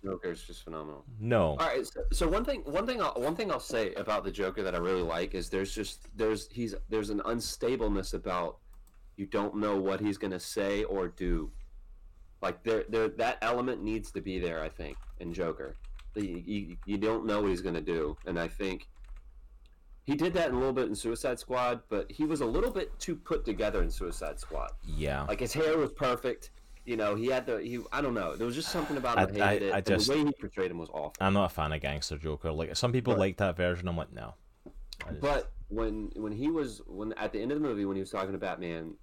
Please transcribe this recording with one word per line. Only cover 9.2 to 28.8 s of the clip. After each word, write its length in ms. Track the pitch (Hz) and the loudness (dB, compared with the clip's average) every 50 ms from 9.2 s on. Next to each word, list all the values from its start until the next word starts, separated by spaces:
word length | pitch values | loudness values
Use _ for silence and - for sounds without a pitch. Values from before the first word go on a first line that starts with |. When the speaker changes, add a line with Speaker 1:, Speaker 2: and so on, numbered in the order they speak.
| 98 | -8
Speaker 1:
don't 300 | 95 - 107 101 104 - | -2 0 0 0 2 2
know 200 | 107 104 107 101 | 2 2 4 4
what 240 | 98 95 98 95 95 | 4 4 4 2 4
he's 180 | 104 104 101 - | 2 2 2 2
gonna 220 | - 101 95 90 | 0 -2 -2 -2
say 440 | - - - - 101 98 101 101 107 | -4 -4 0 0 2 2 4 2 2
or 240 | - 98 98 92 87 | 2 2 2 0 0
do. 420 | - - 92 90 87 85 78 - - - - - - - - - - - - - - - - - - - - | -2 -2 2 2 2 2 2 -2 -8 -10 -12 -12 -14 -18 -16 -18 -18 -18 -18 -20 -20 -20 -20 -20 -12 -2 -2
Like, 220 | 92 87 - - | -2 -2 0 2
there, 200 | 113 113 107 - - | 4 4 4 4 2
there, 200 | 107 113 110 110 | 2 4 4 4
that 280 | - - 117 117 123 - | 4 2 2 0 2 2
element 420 | - 113 120 123 123 127 127 - - | 2 2 2 2 2 0 0 -2 -2
needs 280 | 107 110 110 101 - | -2 -2 -2 -2 -4
to 100 | - 98 | -8 -6
be 200 | 82 98 92 92 | -4 -2 -2 0
there, 200 | 87 85 82 80 | 0 0 0 0
I 80 | 78 78 | -2 -4
think, 280 | - - 82 76 67 - - - - - | -6 -6 -8 -8 -8 -10 -12 -12 -10 -8
in 120 | 87 85 85 | -6 -6 -2
Joker. 440 | 87 90 82 78 - 69 67 - - - - - - - - - | 0 0 0 0 -2 -4 -8 -8 -10 -10 -12 -12 -10 -12 -8 -4
The, 120 | 107 104 95 85 87 87 | -4 -2 -2 -2 -4 -4
you, 320 | 87 104 104 98 80 87 - - | -4 -4 -4 -4 -4 -8 -10 -4
you 140 | - 104 104 | -2 -2 2
don't 260 | 101 110 113 113 - | 2 2 2 2 2
know 160 | 110 104 104 | 2 2 2
what 100 | 104 101 | 4 2
he's 120 | 92 87 90 | 2 2 0
gonna 180 | 95 85 82 | 0 -2 0
do, 360 | 76 78 85 82 78 73 76 - - | 0 0 0 2 2 0 -2 -4 -6
and 100 | - 90 85 | -4 -2 -2
I 80 | 82 82 | -2 -2
think 400 | - - 104 95 92 87 - - - - - - - - - - - - - - - - - - - - - - - - - | -2 -4 -2 -2 -2 -4 -8 -14 -18 -18 -14 -14 -14 -14 -14 -18 -18 -18 -20 -20 -20 -20 -20 -20 -20 -20 -20 -20 -20 -14 -4
he 140 | - 143 | -2 0
did 180 | 147 156 180 170 | 2 2 2 4
that 160 | 180 139 135 | 4 2 4
a 40 | 127 | 2
little 180 | 123 131 135 131 | 2 2 2 4
bit 160 | 127 127 - | 2 2 2
in 80 | 107 | 0
Suicide 420 | 104 - 117 117 117 - 139 123 117 | -2 -2 -2 -2 0 0 -2 -2 -2
Squad, 420 | - - 127 123 123 123 123 117 - - | -4 -2 0 2 2 2 2 -2 -4 -2
but 220 | - 101 85 - | -2 -2 -2 -2
he 140 | - - 151 | -2 -2 0
was 160 | 151 160 139 | 0 2 2
a 40 | 139 | 0
little 260 | 117 117 160 220 247 220 | 2 2 2 2 2 0
bit 260 | 202 180 - - - | 0 -4 -4 -6 -8
too 160 | - - 170 | -4 -4 -4
put 300 | 151 - - 170 147 - | -6 -2 -2 -2 -2 0
together 360 | 120 107 92 110 104 104 101 85 | -2 -2 0 0 2 4 4 2
in 80 | 82 | 2
Suicide 500 | - - - 87 82 - - 78 76 - | 2 -2 -4 -4 -4 -4 -6 -6 -6 -8
Squad. 320 | - - - 73 - - - - - | -10 -6 -6 -6 -6 -6 -8 -10 -6
Speaker 2:
Yeah. 380 | - 76 73 76 71 69 69 71 | -4 -2 0 0 0 0 0 -2
Speaker 1:
Like, 160 | 71 - - | -2 -2 -2
his 140 | 170 160 - | -2 -2 0
hair 260 | 151 160 156 156 165 | 2 2 4 4 4
was 140 | 147 - - | 2 0 0
perfect. 580 | - 143 131 123 120 - 131 120 - - - - - - - - - - | 0 2 2 2 2 0 -2 -2 -2 -6 -16 -18 -20 -20 -20 -20 -16 -6
You 120 | - 120 | -4 0
know, 180 | 110 107 104 104 | 2 4 4 4
he 140 | 104 113 127 | 4 4 4
had 180 | 135 127 123 | 2 2 2
the, 120 | 127 120 107 | 2 0 0
he, 200 | - - 120 120 113 - - | 0 -2 -4 -4 -6 -4 -2
I 80 | 131 | 0
don't 140 | 147 135 120 | 0 2 2
know. 200 | 113 95 82 71 | 2 0 0 0
There 100 | 73 110 | 0 0
was 120 | 120 120 | 0 0
just 140 | 143 160 - - | -2 -2 -2 -2
something 240 | 175 | -2